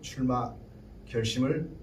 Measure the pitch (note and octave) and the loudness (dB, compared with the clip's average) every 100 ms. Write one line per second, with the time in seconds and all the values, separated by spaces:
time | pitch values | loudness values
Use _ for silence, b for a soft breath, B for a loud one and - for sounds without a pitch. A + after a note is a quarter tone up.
0 | - - B2+ B2 A2+ - - - - - | -8 0 2 2 0 -6 -14 -16 -16 -16
1 | - A#2+ A2+ B2+ C3 - E3+ - | -2 2 2 4 4 4 0 -8